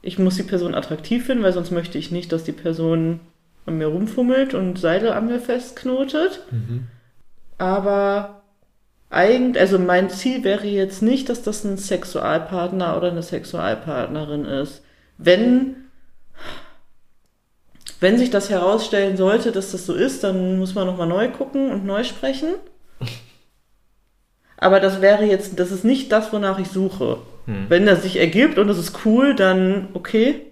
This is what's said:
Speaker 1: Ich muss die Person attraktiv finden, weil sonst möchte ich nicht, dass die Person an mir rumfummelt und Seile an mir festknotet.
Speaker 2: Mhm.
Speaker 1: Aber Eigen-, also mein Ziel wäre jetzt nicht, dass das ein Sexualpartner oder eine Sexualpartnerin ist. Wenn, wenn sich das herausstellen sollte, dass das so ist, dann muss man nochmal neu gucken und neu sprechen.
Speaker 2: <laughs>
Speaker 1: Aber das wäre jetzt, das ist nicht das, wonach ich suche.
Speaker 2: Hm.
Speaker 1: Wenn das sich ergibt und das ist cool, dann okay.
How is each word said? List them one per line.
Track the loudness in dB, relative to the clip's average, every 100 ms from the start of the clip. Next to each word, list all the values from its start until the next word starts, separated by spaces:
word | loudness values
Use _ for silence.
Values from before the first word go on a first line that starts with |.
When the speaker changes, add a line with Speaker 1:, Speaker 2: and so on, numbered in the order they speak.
Speaker 1:
Ich | -8 0
muss | 0 0
die |
Person | -2 -2 -2
attraktiv | -4 -6 -10 -2 -4 0
finden, | 2
weil | 2
sonst | 0 -2
möchte | -4 -4 -8
ich | -6
nicht, | -8 -4
dass | -4
die | -4
Person | -6 -6 -2 0 2 0 -4 -10 _ _ _ -8
an | -4
mir | -2
rumfummelt | -2 -4 0 2 2 2
und | 0 -4 -2
Seile | 0 2 0 0
an | -2
mir | -4
festknotet. | -2 -4 -4 -10 -4 -2 -2 0 -2 -4 -8
Speaker 2:
Mhm. | -8 -6 -8 -10 -18 _ -20 -20 -20 -18 -6
Speaker 1:
Aber | -2 0 0 0 0 -2 -4 -14 _ _ _ _ _ _ _
Eigen-, | 2 4 4 2 2
also | 4 4
mein | 4 2 2
Ziel | -2 -2 0
wäre | 0 -2 0
jetzt | -2 -2 0
nicht, | 2 2 0
dass | -4
das | -4 -4
ein | -4 -6
Sexualpartner | -4 -4 -4 -4 -2 -2 -2 -4 -4 -2 -2 -2
oder | -2
eine | -4
Sexualpartnerin | -6 -8 -8 -6 -4 -4 -4 -6 -4 -6 -6 -6
ist. | -4 -6 -6 -10 _ _ _ _
Wenn, | 6 6 6 4 2 -6 -18 -20 -20 -20 -18 -14 -12 -12 -14 -20 -20 -20 _ _ _ _ _ _ _ -20 -18 0
wenn | 4 4
sich | 4
das | 2 0
herausstellen | 0 2 2 0 0 0 2
sollte, | 2 4 2
dass | -2 -4
das | -8 -6
so |
ist, | 0 0 0
dann | -2 0 0 0
muss | -2
man | -2 -4
nochmal | -2 -2
neu | 0 -2
gucken | -4 -6 -2 -2
und | -2
neu | -4 -4
sprechen. | -4 -6 -6 -4 -4 -6 -10 -20 -20 -12
Speaker 2:
<laughs> | -12 -12 -20 _ _ _ _ _ _ _ _ _ _ _ _ 0
Speaker 1:
Aber | 4 6
das | 4 4
wäre | 6 6
jetzt, | 4 2 0 -4
das | -2
ist | 0
nicht | 2 2 2
das, | 0 0
wonach | -2 -2 -2
ich | -4
suche. | -2 -2 -2 -4 -4 -8 -16 -8
Speaker 2:
Hm. | -6 2
Speaker 1:
Wenn | 4 6
das | 4
sich | 2 0
ergibt | 2 4 4 4
und | 2
das | 0
ist | -4 -2
cool, | 2 4 4
dann | 4 4 4 2 0 -4
okay. | -10 -2 2 2 0 -10